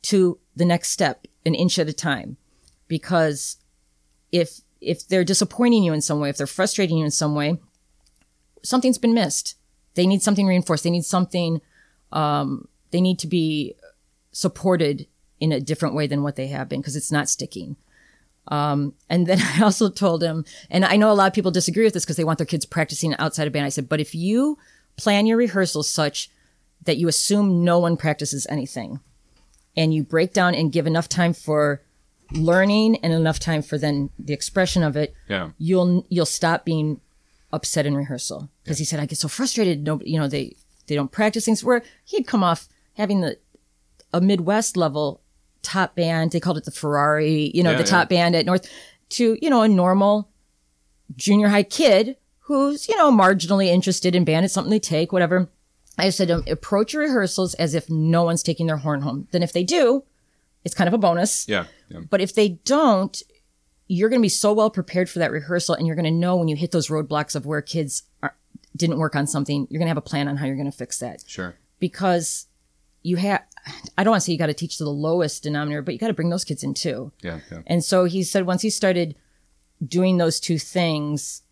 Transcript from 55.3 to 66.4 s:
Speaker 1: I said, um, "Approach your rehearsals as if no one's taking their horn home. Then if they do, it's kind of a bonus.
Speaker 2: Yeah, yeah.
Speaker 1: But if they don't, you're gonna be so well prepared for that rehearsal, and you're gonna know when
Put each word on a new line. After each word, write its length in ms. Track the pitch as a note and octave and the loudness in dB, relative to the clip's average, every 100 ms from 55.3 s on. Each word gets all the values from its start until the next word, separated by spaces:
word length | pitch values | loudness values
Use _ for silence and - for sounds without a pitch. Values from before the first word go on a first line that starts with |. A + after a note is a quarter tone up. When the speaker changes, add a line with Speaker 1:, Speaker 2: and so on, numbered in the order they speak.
| F#3 F3+ _ _ _ _ - | 2 0 _ _ _ _ -2
Speaker 1:
I 120 | F#3 | -2
said, 200 | F3+ F#3 | 0 0
um, 140 | E3+ - | 0 -2
"Approach 460 | D#3 - G3+ A3 | -6 -2 0 0
your 100 | D4+ | -2
rehearsals 500 | D4+ B3+ F#3+ - F#3 - | 0 0 0 -2 -4 -2
as 180 | D#3+ | -2
if 160 | D#3 - | -2 -2
no 340 | D#3+ D#3 E3 | -2 2 2
one's 200 | E3+ E3+ | 2 0
taking 240 | - D#3 E3 | -2 -2 -2
their 100 | D3+ | -2
horn 240 | D3 D3 | -2 -4
home. 260 | C#3+ C3+ - | -4 -6 -4
Then 100 | F3 | -2
if 100 | E3+ | 0
they 100 | F3 | -2
do, 400 | F3+ E4+ B3+ C4+ - _ _ _ _ _ E3+ | 0 2 4 2 -2 _ _ _ _ _ -10
it's 100 | - | 0
kind 120 | F3 | 2
of 60 | |
a 40 | A3 | 4
bonus. 500 | F#3+ E3+ F3+ - - | 2 2 0 -2 -2
Speaker 2:
Yeah, 180 | - - _ _ | -2 -4 _ _
yeah. 120 | F2 E2+ | -18 -2
Speaker 1:
But 120 | G3 | -2
if 120 | F#3+ - | 0 2
they 140 | G#3 | 0
don't, 720 | E3+ - C#4 D4+ G3 G3 - - _ _ _ _ _ _ | 0 0 2 4 2 0 -8 -18 _ _ _ _ _ _
you're 220 | F3+ A3 | 0 2
gonna 120 | B3+ | 4
be 80 | G#3+ | 2
so 220 | - G#3 | 2 2
well 180 | G#3 G#3 | 2 2
prepared 400 | - - F3+ F3+ | 0 -4 -2 -2
for 100 | F3+ | -2
that 120 | D#3+ | -2
rehearsal, 420 | D3+ C#3+ F3 F3 E3+ | -2 -4 -4 -2 -2
and 120 | E3 | -2
you're 80 | D#3+ | 0
gonna 160 | D#3+ | 0
know 240 | E3 F3+ | 0 0
when 120 | F3+ | 0